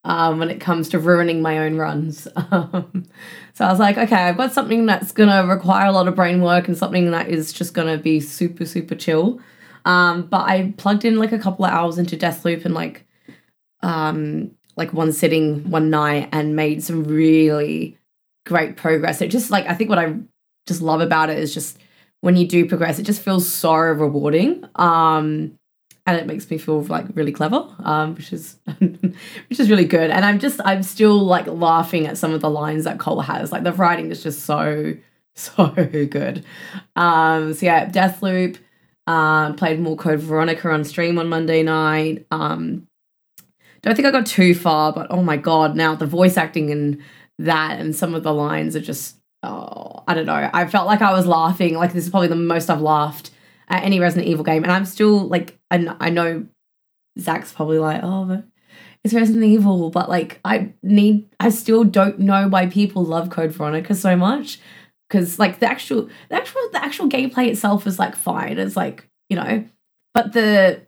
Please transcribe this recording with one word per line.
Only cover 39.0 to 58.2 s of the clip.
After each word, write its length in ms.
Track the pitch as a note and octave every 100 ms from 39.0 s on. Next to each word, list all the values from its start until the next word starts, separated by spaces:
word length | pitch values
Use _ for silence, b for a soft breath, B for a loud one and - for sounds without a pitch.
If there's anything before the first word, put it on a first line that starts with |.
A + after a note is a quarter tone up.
| -
uh, 460 | E3 D#3 D#3 D3+
played 260 | D3+ E3+ D#3+
more 160 | E3+ D#3
Code 220 | E3 D3+
Veronica 500 | D#3 D#3 E3 E3 F3
on 120 | D#3
stream 340 | D3+ - E3+ E3+
on 100 | E3
Monday 360 | E3 D#3+ D#3+
night. 600 | D#3+ D#3 D#3 D#3 D#3 D#3 -
Um, 560 | D#3 D3+ D#3+ E3 E3+ - _ _ _ _ - _ _ b b
don't 140 | G#3+
think 120 | A3 C#4
I 40 |
got 140 | C4 A3
too 260 | - F3+
far, 400 | F3 F3 D#3 D3+
but 140 | D#3 -
oh 140 | F#3
my 140 | F3 D3
God, 380 | E3 D#3+ D#3
now 200 | D3+ D#3+
the 100 | D#3
voice 320 | D3 E3+ F#3 F3+
acting 320 | D#3+ E3 D3+
in 340 | D3 D3 C#3+ B B B -
that 400 | D#3 D#3 D#3 -
and 160 | D#3
some 180 | D3+ E3+
of 80 | D#3+
the 100 | D#3+
lines 420 | D3 D3 D#3 D#3
are 40 | D3+
just, 360 | - - - _ _ _
oh, 640 | - - - - - - -
I 60 |
don't 140 | F3 D#3+
know. 220 | D3+ C#3+
I 140 | E3+ F3
felt 180 | G3+
like 160 | F#3 G#3
I 120 | G#3
was 120 | F#3
laughing. 480 | F3+ E3 E3 F3+ F3
Like, 160 | D#3+ F3
this 100 | F3
is 60 | E3+
probably 160 | G3 F3
the 80 |
most 340 | E3 E3+ E3 E3
I've 120 | D#3
laughed 500 | D3+ D3+ D3+ D3+ - b b b b
at 140 | F#3
any 160 | G3 F#3+
Resident 280 | F3 F3 F3
Evil 140 | D#3
game. 180 | E3 D#3
And 80 | E3
I'm 140 | F#3
still, 420 | F#3+ - G#3 G#3 F#3+
like, 300 | F3+ F3+ _ _
I 60 | F3
kn-, 180 | E3 -
I 120 | E3+
know 340 | E3+ E3+ E3 - _ _ _ _ _ _ -
Zach's 320 | E3+ D#3+ -
probably 280 | - D#3 D#3+
like, 220 | D#3 D#3
"Oh, 220 | F3+ F#3+